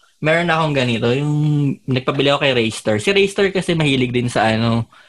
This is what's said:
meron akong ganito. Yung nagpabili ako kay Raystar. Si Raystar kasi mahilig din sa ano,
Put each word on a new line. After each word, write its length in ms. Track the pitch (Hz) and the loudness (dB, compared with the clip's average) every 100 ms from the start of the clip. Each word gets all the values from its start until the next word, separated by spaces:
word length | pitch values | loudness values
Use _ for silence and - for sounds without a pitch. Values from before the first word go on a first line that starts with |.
| _ _ | _ _
meron 280 | 151 165 170 | 0 0 0
akong 260 | 160 156 | 0 0
ganito. 340 | 139 123 113 120 | 0 0 0 0
Yung 240 | 131 147 151 151 147 143 - | 0 0 0 0 0 0 -4
nagpabili 460 | - 131 151 139 139 | -4 -2 -2 0 0
ako 100 | 143 | 2
kay 120 | 143 | 2
Raystar. 420 | 123 113 - 110 107 | 2 0 -2 -2 -2
Si 120 | 202 | 0
Raystar 400 | 196 196 202 196 | 2 0 0 -2
kasi 240 | 185 175 | 0 -2
mahilig 380 | 165 151 135 123 | 0 0 0 0
din 160 | 123 123 | -2 -2
sa 200 | 117 110 | 0 0
ano, 400 | 110 117 117 113 - | 2 0 0 -4 -12